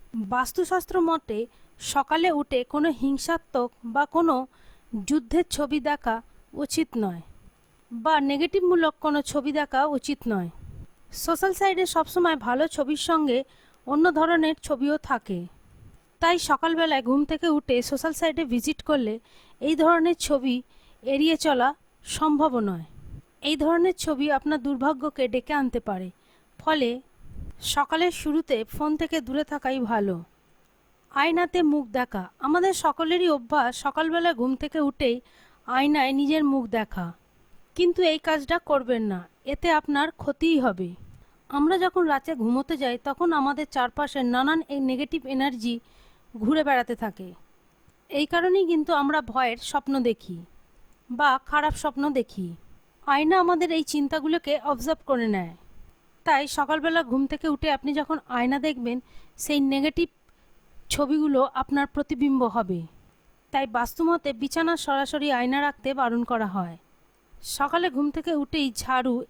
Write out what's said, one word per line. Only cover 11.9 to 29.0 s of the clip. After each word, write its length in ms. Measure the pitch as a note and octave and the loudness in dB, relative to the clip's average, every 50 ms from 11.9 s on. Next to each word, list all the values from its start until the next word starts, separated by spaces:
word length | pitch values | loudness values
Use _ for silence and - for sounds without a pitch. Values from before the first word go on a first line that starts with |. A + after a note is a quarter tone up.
| - E4 D#4 - - F4+ F4 F4 D#4+ C4+ | 0 0 -2 0 0 2 2 2 2 0
ভালো 260 | G#3+ A3+ B3 C4 D#4 E4 | -2 -2 0 0 0 0
ছবির 340 | - - C#4+ B3 D4+ C#4+ - | 0 -2 -2 -2 -2 -4 0
সঙ্গে 360 | - E4+ D#4+ D4+ C#4 A#3 B3+ C4+ - _ _ _ _ _ _ - | 0 2 2 2 2 0 0 -2 -4 _ _ _ _ _ _ -6
অন্য 180 | B3 C4+ D4 D#4+ F4+ D4+ | -2 2 4 4 4 4
ধরনের 440 | D4+ D#4+ E4 E4+ E4 D#4 D#4 D#4+ - | 4 4 4 4 4 4 2 0 -2
ছবিও 360 | - - D4+ A#3 C4 C#4+ D4 D4+ - | -4 -4 -2 0 0 0 0 -2 -2
থাকে, 380 | - C#4 A3+ - - G3 F3 F3 F3+ - _ _ _ - - - - - - _ _ _ - | -2 -4 -4 -4 -4 -6 -6 -8 -10 -14 _ _ _ -20 -20 -20 -20 -20 -20 _ _ _ 0
তাই 200 | - E4 F4 E4+ | 2 2 2 2
সকালবেলায় 640 | - - D4 C4+ - E4 E4 D#4+ E4 D#4+ D4+ C4+ A#3+ | 2 0 0 2 2 0 0 0 0 2 0 0 0
ঘুম 160 | A#3 C4 C#4+ D4 | 2 2 2 2
থেকে 240 | - D#4+ D4+ - E4+ | 0 -2 -2 0 0
উঠে 280 | D4+ D4 - - B3 B3 A#3+ | 0 0 0 0 0 0 0
সোশ্যাল 320 | - C#4+ C4 - D#4+ D4+ | -2 -4 -4 -4 -4 -4
সাইটে 280 | - E4+ E4 D4 B3+ E4 | -2 -2 -2 0 -2 -2
ভিজিট 360 | B3+ A#3 A#3+ G#3 D4+ D#4 - - | -2 -2 -2 -2 -2 -6 -4 -2
করলে 320 | - D4+ C#4 A#3+ G#3 G#3+ A3+ - _ _ - - _ - - | -2 0 0 0 -2 -4 -8 -10 _ _ -20 -20 _ -12 -6
এই 140 | - D4 D#4+ | -2 -2 2
ধরনের 400 | C#4 D#4+ D#4+ E4+ E4+ D#4+ F4 F4 - | 4 4 6 6 6 4 2 2 0
ছবি 360 | - - D4 C#4 A#3+ C4+ A#3+ B3+ B3 _ _ - _ - - _ - | 0 0 0 0 2 0 -2 -2 -4 _ _ -20 _ -20 -20 _ -6
এড়িয়ে 340 | A#3+ C4+ C#4 D4+ D#4+ E4 | -2 0 2 2 2 2
চলা 320 | D4 - D#4+ C#4+ B3+ A#3+ C4+ D4+ - _ _ _ _ - | 2 2 2 2 2 2 0 0 -2 _ _ _ _ -14
সম্ভব 460 | - - - D4+ D#4 D4 C#4 D4+ D#4 B3+ A#3+ | -10 -4 0 2 2 4 4 2 2 2 0
নয়। 260 | A3 G3+ F#3 E3+ D#3+ - - - - - - - - _ _ _ - | 0 -2 -2 -4 -8 -12 -18 -20 -18 -18 -18 -18 -18 _ _ _ -4
এই 140 | C#4+ D#4 | -4 -2
ধরনের 400 | C#4 D4 D4+ E4+ E4+ F4 F#4+ F4+ | 0 2 2 2 4 2 2 0
ছবি 300 | - - D#4+ D4+ B3+ C#4+ D4+ | -2 -2 -4 -2 -2 0 0
আপনার 300 | C#4+ C4 - D4 D#4 D4 A#3 | 0 0 0 0 -2 -2 -2
দুর্ভাগ্যকে 640 | C#4 C#4+ A#3+ C4 D4 D#4 C4 B3+ D4+ - - C4 B3 | -2 -2 0 0 0 0 -2 -4 -6 -4 -2 -2 -2
ডেকে 260 | G#3+ B3+ B3 - D4+ | -2 -2 -2 -2 -2
আনতে 260 | C#4+ C4+ B3 - A#3+ | -2 0 -2 -2 -4
পারে, 280 | - - G3 F#3 F#3 F3+ - _ _ _ _ _ _ _ _ - | -4 -6 -6 -6 -8 -10 -14 _ _ _ _ _ _ _ _ -6
ফলে 320 | - D#4 D#4 D4+ C4 A#3 A#3+ B3+ - _ _ - - - - - - - - - - | -2 0 0 2 2 0 -2 -4 -8 _ _ -20 -20 -16 -14 -14 -14 -14 -14 -10 -6
সকালের 460 | - - C#4+ C#4+ - D#4+ D#4+ F4 F4+ E4 | -4 0 0 0 0 2 2 2 2 0
শুরুতে 440 | - - D4+ D4 D#4+ D#4+ - C4+ A3 A3 | -2 -4 -2 0 0 0 0 -2 -2 -2
ফোন 240 | - - - D4 D4+ D#4 | -4 -6 -4 -2 -2 0
থেকে 200 | D4+ | 0